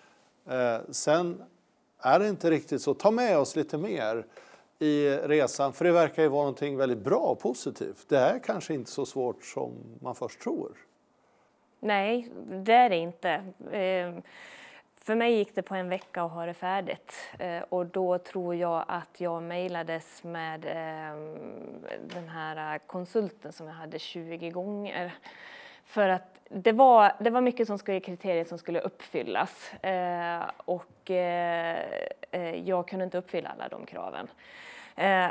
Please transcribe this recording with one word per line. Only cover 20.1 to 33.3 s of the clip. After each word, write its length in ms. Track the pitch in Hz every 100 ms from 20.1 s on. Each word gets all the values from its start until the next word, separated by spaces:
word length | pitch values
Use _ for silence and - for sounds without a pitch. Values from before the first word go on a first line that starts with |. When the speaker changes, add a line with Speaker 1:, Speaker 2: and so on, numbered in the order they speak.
| -
Speaker 2:
med, 400 | 170 170 160 160
eh, 520 | 160 165 160 156 156 151 156 156 - - - - - - 78
den 140 | 175 165
här 500 | 165 156 156 156 151
konsulten 760 | - 185 180 226 202 - 156
som 140 | 165 156
jag 80 |
hade 240 | 160 160 156
tjugo 520 | - 175 165 170 170
gånger. 640 | 180 196 208 202 - 175 - - - - - - -
För 240 | - 214 190
att 320 | 180 - - -
det 240 | 190 226
var, 400 | 220 262 233 202 -
det 100 | 226
var 100 | 247
mycket 260 | 247 247 220
som 120 | 202
skulle, 220 | - 190
kriterier 440 | 190 175 190 170
som 140 | 165 170
skulle 220 | - 170
uppfyllas. 920 | - - - 147 - 101 185 - -
Eh, 680 | - 190 185 180 175 170 170 - -
och, 540 | - 175 - _ -
eh, 680 | 185 175 175 170 170 165 170 - - 50 - -
eh, 380 | 180 165 170 175
jag 200 | 180 175
kunde 160 | 190
inte 140 | 185 180
uppfylla 300 | 180